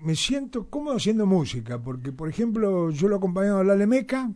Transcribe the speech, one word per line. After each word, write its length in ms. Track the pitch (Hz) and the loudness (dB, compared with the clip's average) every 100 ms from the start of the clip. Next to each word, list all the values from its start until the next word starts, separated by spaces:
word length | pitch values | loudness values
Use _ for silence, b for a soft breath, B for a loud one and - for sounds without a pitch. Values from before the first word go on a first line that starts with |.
me 140 | 160 156 | -2 -2
siento 540 | - 277 277 240 - | 0 -2 -4 -8 -6
cómodo 280 | 294 294 240 | -6 -4 -2
haciendo 280 | 202 220 202 | 0 2 4
música, 540 | 185 139 127 113 123 | 4 2 -4 -6 -8
porque, 300 | 123 127 135 | -8 -8 -8
por 160 | 135 160 | -8 -6
ejemplo, 640 | 156 233 220 202 185 165 | -2 -2 0 0 2 0
yo 180 | 147 196 | 2 2
lo 80 | 202 | 2
acompañaba 460 | 185 180 202 196 | 0 0 2 2
a 20 | |
Lale 240 | 190 202 208 | 4 4 4
Meca, 420 | 262 262 262 247 | 2 0 -2 -4